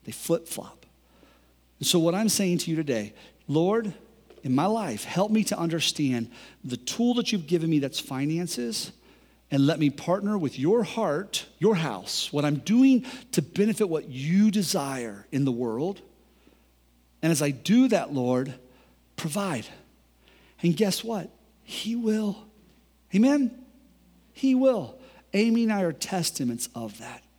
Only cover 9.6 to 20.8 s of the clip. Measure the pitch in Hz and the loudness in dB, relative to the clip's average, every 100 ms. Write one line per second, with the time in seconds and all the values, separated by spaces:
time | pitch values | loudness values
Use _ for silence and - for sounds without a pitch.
9.6 | 139 156 147 - - 190 202 208 147 - | 4 4 0 0 -2 -2 0 -2 -4 -2
10.6 | 147 233 190 - 202 147 202 - - _ | 2 2 0 -2 -2 -2 -4 -8 -8 _
11.6 | 190 196 156 101 101 - - 147 147 147 | 2 2 0 -4 -6 -6 -4 -2 0 -2
12.6 | - 226 269 254 - - - - 139 175 | 2 6 8 6 2 -14 -4 -2 -2 0
13.6 | 208 220 208 156 - 127 139 185 214 214 | 0 2 0 -2 -4 -8 0 4 4 4
14.6 | 160 185 139 135 117 101 - 135 139 120 | 0 -2 -2 -4 -8 -10 -6 0 0 0
15.6 | 123 110 165 196 - _ _ _ _ _ | -2 -2 -4 -6 -14 _ _ _ _ _
16.6 | _ _ _ _ _ _ 160 156 147 135 | _ _ _ _ _ _ 0 2 0 -2
17.6 | - 226 262 190 139 143 123 127 139 135 | 2 4 6 2 0 -2 0 0 0 -8
18.6 | - _ _ _ _ - 165 147 196 135 | -20 _ _ _ _ -10 -6 -4 -4 -4
19.6 | 110 - _ _ _ _ _ _ _ _ | -8 -18 _ _ _ _ _ _ _ _
20.6 | 170 156 | 0 2